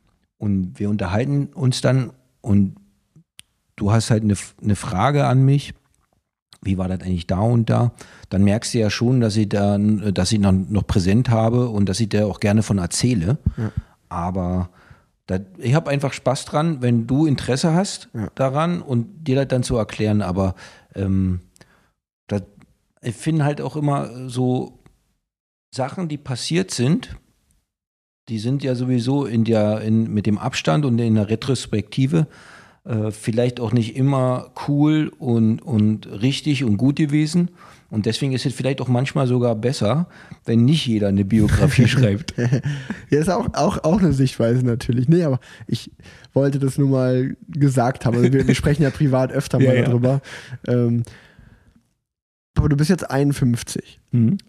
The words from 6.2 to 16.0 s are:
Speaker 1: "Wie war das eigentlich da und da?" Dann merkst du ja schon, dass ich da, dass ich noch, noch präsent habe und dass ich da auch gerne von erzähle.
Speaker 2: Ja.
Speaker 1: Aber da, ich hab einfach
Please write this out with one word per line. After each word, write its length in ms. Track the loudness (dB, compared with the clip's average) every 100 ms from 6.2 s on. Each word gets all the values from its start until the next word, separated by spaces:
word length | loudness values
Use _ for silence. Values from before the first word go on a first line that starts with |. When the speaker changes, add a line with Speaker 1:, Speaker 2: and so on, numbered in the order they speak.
| _ _ _ _
Speaker 1:
"Wie 160 | -6 -4
war 120 | -4
das 100 | -6
eigentlich 240 | -4 -6 -4
da 140 | -2
und 300 | 2 2 2
da?" 240 | 2 0 -4 -14 -20 -4
Dann 140 | 2
merkst 300 | 2 2 0
du 60 | 0
ja 100 | 0
schon, 320 | 0 0 2
dass 160 | 2 2
ich 100 | 0
da, 300 | 2 2 2
dass 540 | 2 2 0 0 0
ich 60 | 2
noch, 120 | 4
noch 340 | 2 2 -2 0
präsent 440 | 0 2 2 2
habe 400 | 2 2 2 0
und 180 | 0 -2
dass 140 | -2
ich 80 | -2
da 160 | 0 -2
auch 160 | -2
gerne 220 | 2 2
von 160 | 2 0
erzähle. 580 | -2 -2 0 0 0 -2 -2 -4
Speaker 2:
Ja. 140 | -6 -6 -10 _ _
Speaker 1:
Aber 600 | -8 -6 -4 -2 -2 -4 -10 _ -20 _ _ -6
da, 120 | -6 -6 -8
ich 160 | -2
hab 140 | 0 0
einfach 260 | -2